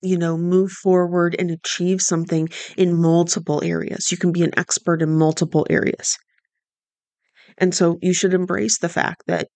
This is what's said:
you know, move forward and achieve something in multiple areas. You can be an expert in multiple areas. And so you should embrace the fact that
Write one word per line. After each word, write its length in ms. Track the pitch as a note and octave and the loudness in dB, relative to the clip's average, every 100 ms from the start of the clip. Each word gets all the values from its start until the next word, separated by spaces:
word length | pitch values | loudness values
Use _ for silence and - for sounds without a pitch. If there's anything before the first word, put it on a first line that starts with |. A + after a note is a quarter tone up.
you 160 | F#3 F#3 | -2 0
know, 200 | E3+ E3 | 0 -2
move 340 | F3 F#3 F#3+ | 0 2 0
forward 640 | - F#3+ F#3 F3+ F3 F3 E3+ | -2 2 2 2 2 0 0
and 140 | F3+ | -4
achieve 500 | E3 - - F3+ F#3+ | -4 -6 -4 0 0
something 480 | - E3 E3 E3 D#3+ - - - | 0 -2 0 -2 -2 -6 -16 0
in 240 | F3+ E3+ | 2 4
multiple 600 | E3 E3 E3+ - E3 D3+ | 4 4 2 -2 -2 -2
areas. 480 | E3+ E3+ - - - | 0 -4 -4 -6 -6
You 60 | F3+ | -2
can 140 | F3+ | 0
be 120 | E3+ | 2
an 140 | E3 - | 0 0
expert 440 | F3+ - - E3 | -4 -4 -2 0
in 160 | D#3+ D#3+ | 2 2
multiple 480 | D#3 D#3 E3 D#3+ - | 2 2 0 0 2
areas. 480 | - - - - - _ _ _ _ _ _ _ _ _ _ _ _ _ - | 0 0 -4 -6 -8 _ _ _ _ _ _ _ _ _ _ _ _ _ -2
And 160 | F#3 | -2
so 240 | F3 E3+ E3+ | 2 2 2
you 120 | F#3 | 0
should 200 | F3+ G3 | 0 2
embrace 440 | F#3 F3+ F#3+ G#3+ - | 0 0 -2 -2 -2
the 120 | - | -2
fact 340 | - - E3+ - | -2 -4 -4 -4
that 200 | F3 - | -4 -4